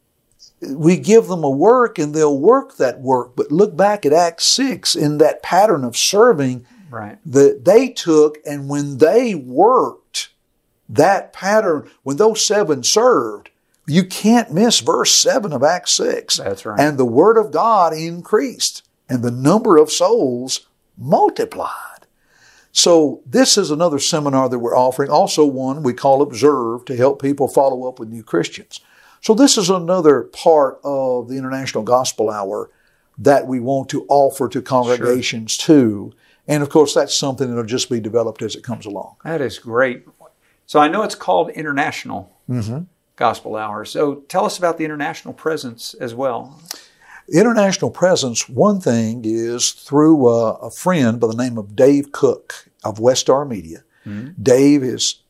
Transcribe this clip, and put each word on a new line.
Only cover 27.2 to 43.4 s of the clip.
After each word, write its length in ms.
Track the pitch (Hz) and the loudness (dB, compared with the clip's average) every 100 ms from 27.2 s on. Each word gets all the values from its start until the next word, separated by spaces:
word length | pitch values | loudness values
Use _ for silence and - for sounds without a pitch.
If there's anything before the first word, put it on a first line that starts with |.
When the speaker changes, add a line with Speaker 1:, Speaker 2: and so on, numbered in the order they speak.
Speaker 1:
people 260 | 139 143 123 | -2 -2 -2
follow 400 | - 135 127 127 | 2 0 0 -6
up 120 | - | -10
with 100 | 113 | -12
new 140 | 113 | -14
Christians. 560 | 110 165 160 - - - _ _ _ _ | -6 -4 -4 -8 -20 -20 _ _ _ _
So 120 | - 214 | 0 4
this 220 | 277 - | 4 2
is 100 | 175 | 0
another 520 | 190 165 185 156 131 | -2 -2 2 4 4
part 580 | 113 - 175 156 131 - | 0 -2 2 4 2 -2
of 440 | 143 139 131 123 117 | -6 -4 -2 -4 -6
the 80 | 131 | -10
International 460 | 131 135 131 120 | -8 -8 -6 -6
Gospel 480 | 107 123 120 - 107 | 0 0 0 -2 -4
Hour 400 | 107 98 104 107 _ _ _ _ - | -4 -6 -8 -10 _ _ _ _ -2
that 300 | 104 135 127 | 2 2 2
we 120 | 127 | -4
want 300 | 117 139 131 | -4 -4 -4
to 160 | 143 - | -6 0
offer 380 | 143 139 - 123 | 2 2 0 -4
to 60 | 135 | -6
Speaker 2:
Sure. 40 | |
Speaker 1:
congregations 920 | - 131 120 123 117 127 113 120 110 - | -2 -2 0 0 0 0 -2 -8 -8 -2
too. 580 | - 151 120 101 107 - _ _ - | 4 4 4 0 -10 -18 _ _ -4
And 160 | 147 | -4
of 60 | 143 | 2
course, 260 | 160 147 170 | 2 4 2
that's 200 | 143 - | -2 -2
something 320 | 143 123 127 | -4 -4 -6
that'll 160 | 120 | -6
just 280 | 113 120 - | -4 -4 -4
be 80 | 120 | -6
developed 420 | 107 117 113 107 | -2 -2 -2 -6
as 140 | 110 - | -10 -10
it 80 | |
comes 240 | - 107 104 | -12 -12 -10
along. 300 | 98 - _ | -12 -14 _
Speaker 2:
That 160 | 151 160 | -10 -6
is 200 | 117 - | -6 -10
great. 460 | 120 113 131 123 _ _ _ _ _ _ - | -6 -2 -2 -4 _ _ _ _ _ _ -4
So 140 | 151 | 0
I 80 | 151 | 2
know 160 | 190 | 0
it's 100 | 214 - | -6 -6
called 360 | - 180 170 | -4 -2 -2
International 800 | 165 156 139 151 - 123 98 95 _ - | -6 -8 -4 -6 -6 -12 -14 -16 _ -10
Speaker 1:
Mm-hmm. 300 | 123 107 131 180 _ _ - | -8 -6 -8 -12 _ _ -4
Speaker 2:
Gospel 400 | 113 107 | -4 -4